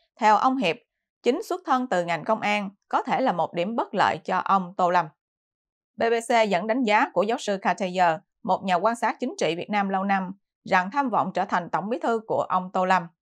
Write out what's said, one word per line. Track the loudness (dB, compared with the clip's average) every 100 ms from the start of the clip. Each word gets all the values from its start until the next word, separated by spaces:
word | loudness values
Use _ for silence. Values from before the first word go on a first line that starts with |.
| _ 0
Theo | 4 4
ông | 4 2
Hiệp, | 0 -2 _ _ _ _
chính | 0 0
xuất | -2 -6 0
thân | -2 0
từ | -2
ngành | 0 -4
công | -2 -2
an | 0 -2 -4 -12 -4
có | -4
thể | 0 0
là | 0
một | 0 -2
điểm | -2 -4 -2
bất | -4
lợi | 2 2 0
cho | -4 -4
ông | 0 0 0 0
Tô | 2
Lâm. | 2 0 _ _ _ _ _ _ _ _ -2
B |
B | 0 0 2
C | 2 4
dẫn | 2 0
đánh | 0
giá | 2 2 2
của | 0
giáo | 0 -2
sư | -2 -2
Katayer, | 0 -2 -2 2 2 2 _ _
một | -2 -2
nhà | 0
quan | 2 2 0
sát | -2 -2
chính | -6 -2
trị | -2
Việt | -2 -4
Nam | -2 0
lâu | -2
năm, | 0 -2 -4 -10 _ _
rằng | 0 0 0
tham | -2 0
vọng | 0 -2
trở | -2
thành | -2 -4 -2
Tổng | -6 -4
Bí | -4
thư | -2 -2 -2
của | -4 0
ông | -2 -2
Tô | -2
Lâm | 2 0 0 _